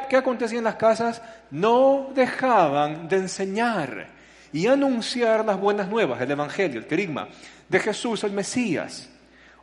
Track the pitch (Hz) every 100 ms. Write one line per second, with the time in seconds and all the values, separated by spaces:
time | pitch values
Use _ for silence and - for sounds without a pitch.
0 | 262 262 262 240 233 233 226 208 220 220
1 | 233 226 - - - 139 208 240 269 277
2 | 262 269 247 - 262 226 160 143 147 156
3 | 170 190 185 - 190 202 240 214 135 104
4 | 78 - - - - 151 202 277 277 240
5 | - 247 233 220 220 190 196 208 190 226
6 | 170 120 127 143 147 - 185 117 107 160
7 | 196 123 - - - - _ 185 220 208
8 | 247 214 208 202 190 254 233 131 76 -
9 | - - _ _ - -